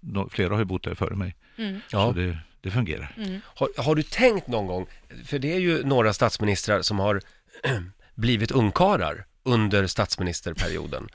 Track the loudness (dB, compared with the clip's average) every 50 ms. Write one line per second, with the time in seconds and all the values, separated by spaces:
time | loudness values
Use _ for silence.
0 | -10 -6 -4 -4 -4 -4 0 0 0 2 2 0 0 0 -2 -4 -4 -6 -4 -2
1 | -2 -2 -2 -4 -4 -6 -6 -12 _ _ _ -6 -6 -6 -6 -8 -8 -4 0 2
2 | 2 2 2 0 -2 -2 -4 -6 -10 -16 _ _ -8 -2 -2 0 0 0 -4 -6
3 | -8 -10 -10 -8 -6 -6 -6 -8 -10 -16 -4 -2 -2 -2 -2 -2 0 2 2 2
4 | 0 -2 -2 -2 -2 0 -2 -4 -4 -4 -4 -4 -2 -2 -4 -6 -6 -8 -12 -20
5 | -20 _ -20 -18 -10 -8 -6 -4 -4 -2 -2 0 0 0 0 0 0 2 4 4
6 | 4 4 4 4 2 0 2 0 0 0 0 0 2 2 2 2 2 0 0 2
7 | 2 2 0 0 -4 -8 -18 _ _ _ -16 -6 -4 -2 -2 -2 -4 -8 -14 _
8 | _ _ _ -2 2 2 2 2 2 2 4 4 4 4 4 4 4 4 4 4
9 | 2 -2 -4 -6 -10 -18 _ _ _ 2 4 4 6 6 4 4 4 2 2 0
10 | 0 0 0 -2 -2 -2 -2 -4 -4 -6 -2 0 0 0 0 -4 -4 -6 -6 -8
11 | -8 -10 -12